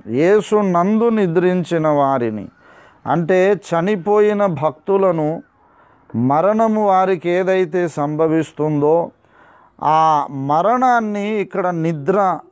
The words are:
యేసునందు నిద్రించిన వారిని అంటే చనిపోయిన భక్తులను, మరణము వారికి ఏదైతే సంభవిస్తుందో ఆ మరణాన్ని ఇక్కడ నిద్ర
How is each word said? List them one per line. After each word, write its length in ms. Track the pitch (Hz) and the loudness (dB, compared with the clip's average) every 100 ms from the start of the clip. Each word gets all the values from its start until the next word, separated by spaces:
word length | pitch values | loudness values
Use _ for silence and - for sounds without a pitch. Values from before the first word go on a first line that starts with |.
| - | -6
యేసునందు 1000 | 117 165 214 - 214 202 175 180 220 233 | 0 2 2 2 0 2 0 2 2 2
నిద్రించిన 760 | 220 190 165 180 180 165 170 156 | 0 0 2 2 0 -2 -2 0
వారిని 600 | 147 139 135 117 107 98 _ _ - - _ - | 2 2 0 -2 -6 -12 _ _ -20 -20 _ -4
అంటే 460 | 147 165 185 185 | -2 0 2 2
చనిపోయిన 920 | 202 - 170 180 208 170 208 208 208 202 | 0 -2 -2 -2 -2 0 2 2 2 0
భక్తులను, 1000 | 151 156 - - 196 190 165 151 165 - _ _ _ _ _ _ 110 | 0 -4 -4 -2 0 2 0 -2 -4 -10 _ _ _ _ _ _ -2
మరణము 720 | 127 143 185 220 226 214 208 | 0 2 2 0 0 0 2
వారికి 420 | 185 185 185 175 | 2 2 -2 -2
ఏదైతే 580 | 180 185 190 180 180 175 | -2 0 0 0 -2 -4
సంభవిస్తుందో 1200 | 147 147 151 160 160 151 - 151 151 147 165 165 _ _ _ - _ _ - | -4 -4 -2 0 0 -2 -4 -4 0 2 2 0 _ _ _ -20 _ _ -6
ఆ 440 | 147 156 160 151 - | 0 2 4 2 -2
మరణాన్ని 1000 | 139 139 151 185 247 254 240 220 208 202 | -6 -2 0 0 0 2 0 -2 -6 -4
ఇక్కడ 380 | 214 185 196 180 | -4 -6 -4 -4
నిద్ర 720 | 170 160 160 143 196 190 160 - | -2 -4 -4 -2 0 0 -2 -8